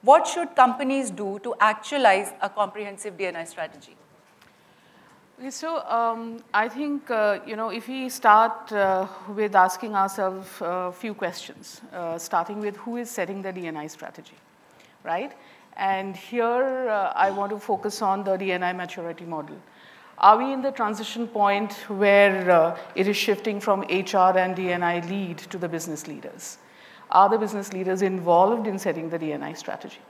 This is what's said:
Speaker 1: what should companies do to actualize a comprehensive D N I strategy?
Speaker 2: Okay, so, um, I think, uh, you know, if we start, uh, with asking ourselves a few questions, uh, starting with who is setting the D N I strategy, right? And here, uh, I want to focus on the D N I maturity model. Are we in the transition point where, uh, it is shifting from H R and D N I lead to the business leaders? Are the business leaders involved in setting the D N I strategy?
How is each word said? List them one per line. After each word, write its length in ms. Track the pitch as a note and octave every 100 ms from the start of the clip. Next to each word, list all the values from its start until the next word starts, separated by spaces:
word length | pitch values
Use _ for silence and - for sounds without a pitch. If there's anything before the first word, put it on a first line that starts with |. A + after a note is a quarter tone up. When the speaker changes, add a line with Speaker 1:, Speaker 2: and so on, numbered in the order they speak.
Speaker 1:
what 240 | G#3+ D4+ -
should 280 | F4 D4
companies 560 | - B3+ A#3 C4+ C4+ B3
do 280 | F3+ G3+ G3+
to 160 | A#3+ -
actualize 760 | G#3+ G#3+ - D4 A#3+ F#3+ G3 -
a 80 | G3
comprehensive 680 | G#3 G3+ G#3 G3+ G3+ G#3+ F3+
D 100 | F#3+
N 100 | E3+
I 80 |
strategy? 520 | E3 - D#3 - - - _ _ _ _ _ _ _ _ _ _ _ _ _ _
Speaker 2:
Okay, 120 | B3+
so, 300 | C4 D#4+ - -
um, 560 | A#3 A#3 A3+ A#3 A3+ -
I 120 | G3+ A3+
think, 440 | A#3 D4 C#4+ -
uh, 300 | A3+ G#3+ G3+ -
you 100 | G#3+
know, 120 | A3
if 200 | G#3 A3+
we 200 | C4 B3+
start, 640 | - A3+ G#3 A3+ A#3 -
uh, 340 | G#3 G3 F#3+ F#3+ - F#3+
with 200 | G#3 G#3
asking 400 | G3 F#3 F#3 A#3
ourselves 540 | G#3 G3 G3 F#3+ F#3+ F#3+ -
a 280 | E3+ F3+ F3+
few 220 | F3+ A3+
questions, 720 | G#3 F3+ F3 - - - - -
uh, 240 | F3+ E3+ E3
starting 420 | E3 F3 E3+ G#3
with 160 | G#3 G3+
who 180 | - A#3+
is 140 | A#3
setting 320 | - F3+ G3
the 100 | F#3+
D 140 | F#3 E3+
N 100 | D#3
I 100 | D#3
strategy, 460 | - - - - - _ _ _ _ - _
right? 300 | - E3+ C#4 - - - _ -
And 400 | G3 F#3+ G3 F3+
here, 720 | - A#3+ A#3 B3 C4+ B3+ B3+
uh, 240 | G#3+ F#3
I 160 | - G3
want 180 | G3 G3+
to 80 | G#3
focus 420 | - G3 G#3 G3+
on 240 | G#3 G3
the 140 | G3 F#3+
D 120 | F#3+
N 100 | F3+
I 100 | F3+
maturity 540 | F#3 F3 - E3+ E3 E3+
model. 300 | D#3+ D3 F3 - - - - - -
Are 220 | G3 A3
we 160 | C4
in 80 | C4+
the 100 | C4+
transition 560 | C4+ G#3+ G#3+ G#3+ A#3 A3+
point 460 | G#3+ G3+ G3+ G#3 - -
where, 640 | G3 G#3 G3+ G3+ F#3+ F3+
uh, 280 | F3 E3 F3 -
it 120 | - G3
is 100 | G#3
shifting 420 | - G3+ A3+ G3+
from 240 | G3 G3 -
H 240 | F#3 F#3+
R 240 | G3+ F#3 F#3
and 180 | F#3 F#3
D 160 | F#3
N 100 | F3
I 180 | F3 F3
lead 360 | E3 G3 F#3 D#3
to 220 | - F#3
the 100 | E3+
business 380 | E3 E3 D3 -
leaders? 500 | D3 - - - - - - - - -
Are 180 | F3+ G3
the 80 | A3
business 380 | G#3 G#3 G3
leaders 260 | F#3+ F#3 F#3
involved 680 | F#3+ F#3 E3+ E3+ F#3+ A#3 G#3+
in 120 | G3
setting 320 | G3 D#3+ D#3+
the 80 | E3
D 160 | D#3
N 80 | D3
I 100 | C#3+
strategy? 480 | D#3+ - - - -